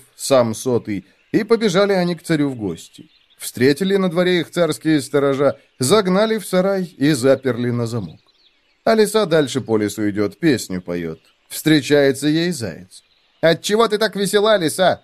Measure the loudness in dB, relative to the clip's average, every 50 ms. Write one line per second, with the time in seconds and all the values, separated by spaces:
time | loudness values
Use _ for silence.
0 | -12 _ _ -12 -2 2 4 4 4 2 -2 -4 -4 -2 -2 -2 -2 -4 -8 -8
1 | -8 _ _ _ _ _ -4 -2 0 2 2 2 2 2 2 2 2 2 2 0
2 | 0 -2 -4 -6 -4 -2 -2 0 0 -2 -4 -4 -6 -6 -6 -8 -12 -18 -20 -20
3 | -20 _ _ _ _ _ _ _ -16 -12 -2 2 4 4 4 2 0 0 0 0
4 | 0 0 0 0 0 2 0 0 -2 -4 -2 -2 -2 0 -2 -2 0 0 0 0
5 | 0 0 0 0 2 2 2 2 0 0 0 -2 _ _ _ -4 0 2 4 4
6 | 4 2 2 2 2 0 0 -4 -4 -2 0 0 0 0 0 -2 -4 -8 -4 0
7 | 0 2 2 2 4 4 2 2 2 -2 -2 -2 -2 -4 -2 -2 -4 -4 -6 -6
8 | -8 -10 -12 -18 _ _ _ _ _ _ _ _ _ _ _ _ _ -2 0 2
9 | 2 2 0 0 0 2 2 0 0 0 -2 -6 -2 -2 0 0 0 -2 -2 -4
10 | -4 -2 -2 -2 -4 -4 -4 -2 0 0 0 0 -2 -6 -10 -8 -8 -6 -6 -6
11 | -6 -8 -10 -12 _ _ _ _ _ _ -14 -4 0 2 2 2 2 2 2 2
12 | 2 2 0 0 -2 -2 -2 0 -2 -4 -4 -6 -8 -10 -10 -12 -18 -20 -20 -20
13 | _ _ _ _ _ _ _ _ 0 2 2 0 -2 -2 0 0 2 0 0 -2
14 | -2 -2 -2 -4 -2 0 0 2 2 2 2 2 0 -2 -2 0 2 2 0 0